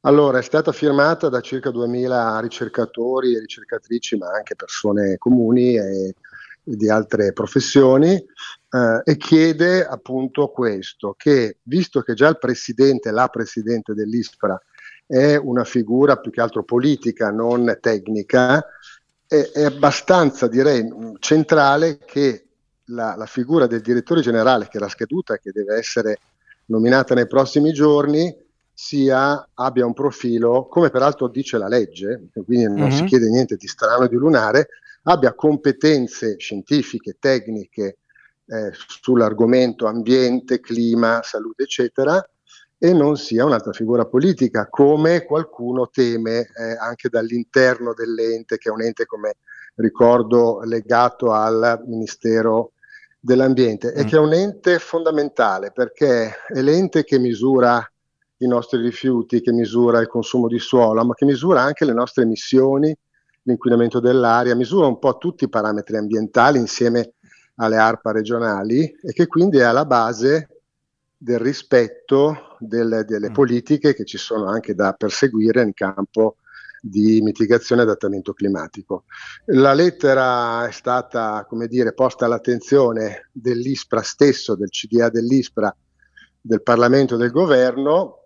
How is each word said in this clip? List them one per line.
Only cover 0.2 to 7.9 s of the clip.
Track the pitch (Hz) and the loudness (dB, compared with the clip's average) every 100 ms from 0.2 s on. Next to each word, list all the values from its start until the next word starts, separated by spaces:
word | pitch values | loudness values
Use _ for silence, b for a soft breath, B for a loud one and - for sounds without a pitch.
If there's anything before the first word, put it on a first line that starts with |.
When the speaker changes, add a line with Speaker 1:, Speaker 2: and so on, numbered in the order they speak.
| 143 127 | 4 2
Speaker 1:
è | |
stata | 120 156 156 | 0 0 0
firmata | - 151 139 147 165 156 | -2 0 2 2 2 -2
da | 123 | -2
circa | - 131 131 | -6 -6 -6
duemila | 120 120 123 127 127 113 110 | -4 -4 -4 -2 -2 -2 -4
ricercatori | 113 - 113 - 117 - 117 131 127 | -6 -8 -8 -4 -6 -4 -4 -2 0
e | 117 | -2
ricercatrici, | 110 - - 113 _ 117 - 107 | -6 -20 -12 -12 _ -8 -4 -6
ma | 90 | -6
anche | 101 107 | -8 -8
persone | - - - 107 101 101 92 | -14 -12 -6 -2 -2 -2 -2
comuni | 123 127 113 123 123 117 | 0 2 2 2 2 0
e, | 98 98 95 - B B B B | -2 -4 -6 -8 B B B B
e | - 107 | -12 -4
di | 107 | 0
altre | 107 107 107 101 | 0 0 -2 -2
professioni, | - 107 135 - 139 131 | -2 -4 -2 2 4 6